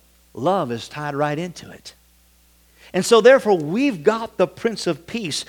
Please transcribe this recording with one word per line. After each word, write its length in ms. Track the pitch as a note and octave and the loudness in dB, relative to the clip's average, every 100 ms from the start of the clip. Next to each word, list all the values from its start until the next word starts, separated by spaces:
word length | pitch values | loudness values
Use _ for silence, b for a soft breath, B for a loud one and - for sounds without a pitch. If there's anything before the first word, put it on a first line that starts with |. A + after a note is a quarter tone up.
| _ _ _ | _ _ _
love 380 | - C#3+ F#3+ C3+ | -4 -2 0 -2
is 160 | A#2 - | -6 -10
tied 280 | D3+ D3+ C#3 | -10 -8 -4
right 220 | D3 D3+ | -2 -4
into 320 | F3+ - - | -8 -12 -20
it. 240 | - - - _ _ _ _ _ _ b b b | -20 -20 -20 _ _ _ _ _ _ b b b
And 120 | F3+ - | -4 4
so 140 | A#3 | 6
therefore, 380 | A#3 C4 G#3+ F3+ | 8 6 4 0
we've 460 | D3 G#3 C#4+ F3+ | 0 -2 -2 0
got 340 | D3 A3 A3+ - | -2 -2 -4 -2
the 100 | F3+ | -2
Prince 400 | - A#3 G#3 F3+ | -2 -6 -4 -4
of 180 | D3+ - | -6 -8
Peace 380 | A#3 F#3 - | -8 -6 -8